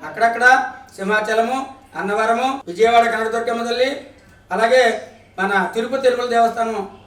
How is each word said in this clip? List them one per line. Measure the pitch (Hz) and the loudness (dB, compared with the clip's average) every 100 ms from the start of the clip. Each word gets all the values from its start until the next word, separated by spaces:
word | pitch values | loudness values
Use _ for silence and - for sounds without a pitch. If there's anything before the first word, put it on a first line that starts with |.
| - | -14
అక్కడక్కడ | - 226 233 247 254 - - - - | -2 0 4 4 4 2 -10 -20 -10
సింహాచలము, | 196 214 214 220 226 - - - - - | -2 -2 0 0 0 -2 -6 -12 -16 -8
అన్నవరము, | 190 208 226 233 254 208 - | -4 -2 0 0 0 -4 -10
విజయవాడ | 175 226 233 226 | 0 4 4 4
కనకదుర్గమ్మ | 220 220 233 240 233 | 0 -4 -4 -4 -4
తల్లి, | 233 240 262 285 - - - - _ | -4 -2 -2 -2 -12 -20 -20 -20 _
అలాగే | 185 226 254 240 - - - - - | -2 2 4 4 0 -8 -20 -20 -6
మన | 196 196 180 | -2 0 -2
తిరుపతి | 226 226 262 | -4 -4 0
తిరుమల | 254 240 240 | 0 0 0
దేవస్థానం | 226 233 233 226 220 190 - | 2 2 0 -4 -4 -8 -12